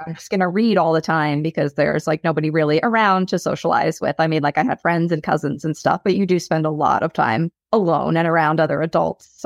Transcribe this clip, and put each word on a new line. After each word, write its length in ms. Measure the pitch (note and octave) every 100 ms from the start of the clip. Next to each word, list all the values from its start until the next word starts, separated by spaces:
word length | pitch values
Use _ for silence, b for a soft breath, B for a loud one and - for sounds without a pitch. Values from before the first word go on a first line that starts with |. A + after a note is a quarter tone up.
| D#3+
I'm 80 | D#3+
just 140 | -
gonna 180 | G3+ F3+
read 280 | F#3 A3+ F#3
all 160 | E3
the 80 | D#3+
time 420 | D#3+ E3 D3+ D3
because 320 | D#3+ D#3+ D3
there's, 340 | - D3 D#3 E3
like, 160 | D#3
nobody 260 | E3 D#3 D#3
really 300 | D#3 D3+ D#3
around 460 | A#3+ A3+ G#3 F#3+ F#3
to 100 | F3+
socialize 600 | - D3 E3+ B2+ D3+ -
with." 160 | C3+ D3+
I 80 | D#3+
mean, 160 | D#3
like, 160 | D3 D3+
I 60 |
had 160 | D3+ D3
friends 320 | E3+ E3+ E3+
and 100 | D#3+
cousins 420 | D#3+ D#3 D3 C#3+
and 120 | D#3+ D#3
stuff, 240 | - F#3+
but 120 | G3+ F#3
you 100 | F#3+
do 140 | F3+
spend 260 | - D#3+ D#3
a 40 |
lot 340 | D3+ C#3 -
of 80 | E3
time 400 | - C3+ A2+ E3 - _
alone 440 | A3+ F3 D3 C#3+ E3
and 100 | E3+
around 320 | E3 D3+ D#3+
other 240 | D#3 D3
adults, 640 | D#3+ E3 D#3+ - - _